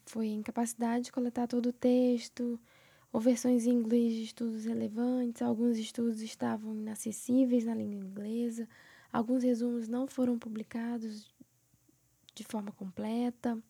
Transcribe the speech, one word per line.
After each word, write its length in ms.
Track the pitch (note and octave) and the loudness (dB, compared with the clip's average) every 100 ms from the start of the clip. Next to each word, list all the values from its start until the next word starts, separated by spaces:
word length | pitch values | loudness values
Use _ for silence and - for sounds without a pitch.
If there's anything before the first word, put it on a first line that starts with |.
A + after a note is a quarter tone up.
| - | -10
foi 220 | A3+ A3 | -4 -2
a 60 | |
incapacidade 720 | G#3+ G#3+ A#3 A#3 - A#3 A#3+ A#3+ | -2 -4 -2 -2 0 0 0 -2
de 60 | |
coletar 360 | - B3 A#3+ A#3+ | -2 -2 -2 0
todo 200 | B3 A#3+ | 0 0
o 60 | |
texto, 840 | B3 B3+ B3 B3 A#3+ - - A#3+ A#3 _ - - _ _ | 2 4 6 6 2 -2 -6 -4 -6 _ -20 -20 _ _
ou 100 | A3+ | 2
versões 440 | A#3 A#3+ B3 B3 A#3 | 4 4 4 4 4
em 40 | |
inglês 440 | A#3+ A3 A#3+ A#3 | 4 4 4 4
de 100 | A3+ | 0
estudos 420 | A3 - A#3 A3 A3 | -4 -6 -4 -4 -4
relevantes, 760 | A3+ A3+ G#3+ B3 B3+ A#3+ A#3 | -2 -2 0 0 0 -2 -2
alguns 360 | A#3+ A3 A#3+ A3+ | -2 2 2 0
estudos 440 | A3 - A#3 A3 | -2 -2 -2 -2
estavam 540 | A3 - A#3+ A3+ G#3+ G#3+ | -6 -4 -2 -2 -4 -6
inacessíveis 880 | G#3+ G#3+ A3+ G#3 - B3+ B3+ B3 | -6 -6 -6 -6 2 4 6 4
na 120 | A3+ A3+ | 2 -2
língua 280 | G#3+ G3+ | -4 -6
inglesa, 640 | F#3+ G3 G#3 A#3 A#3+ A3+ A3+ - - - - | -8 -10 -6 -4 -4 -4 -10 -14 -20 -20 -6
alguns 320 | A#3 A3+ B3+ | -2 2 2
resumos 440 | B3 A#3 A#3+ A#3+ A3 | 4 2 0 -2 -2
não 200 | A#3+ C4+ | -4 -4
foram 300 | - B3+ A#3 | 0 0 0
publicados 960 | A3+ G#3+ G#3+ A#3 A#3 A#3+ A3 G#3+ - _ - _ _ _ _ _ _ _ _ | -2 -8 -6 -6 -4 -6 -6 -10 -16 _ -20 _ _ _ _ _ _ _ _
de 100 | - | -18
forma 280 | G#3+ A3 G3+ | -8 -6 -6
completa. 840 | - G3 F3+ G#3+ A3+ A#3+ A#3+ A#3+ A3+ - | -10 -10 -8 -4 -2 -2 -2 -2 -4 -6